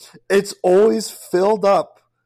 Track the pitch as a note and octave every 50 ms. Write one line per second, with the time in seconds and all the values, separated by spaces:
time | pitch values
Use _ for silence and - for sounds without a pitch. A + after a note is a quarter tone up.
0 | - - _ - _ - F#3+ G3+ G3+ - - - - F3+ F3+ G3 G#3+ A3+ A3 A3
1 | G#3 - - - - - - F3+ F#3+ G#3 A3 G3+ G3+ G3 G3 E3 - - _ _
2 | _ _ _ _ _